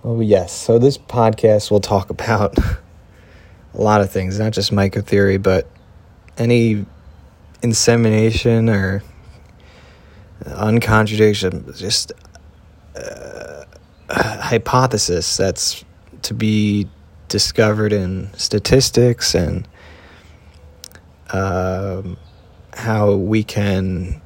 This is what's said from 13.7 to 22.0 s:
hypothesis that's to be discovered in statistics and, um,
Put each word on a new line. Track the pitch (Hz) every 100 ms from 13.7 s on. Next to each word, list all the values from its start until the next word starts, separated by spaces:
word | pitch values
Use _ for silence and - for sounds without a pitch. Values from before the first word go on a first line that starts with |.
| - - _ -
hypothesis | - 113 - - 117 - 127 127 110 - 87 - -
that's | 95 - - - - - - -
to | -
be | 110 110 107 104 101 95 - - - -
discovered | 104 - - 107 107 107
in | 104 92 95 98
statistics | - - 107 - 131 135 - 123 117 -
and, | - 85 87 - - - - - - - - - - - - - - - _ -
um, | 95 95 92 92 92 98 92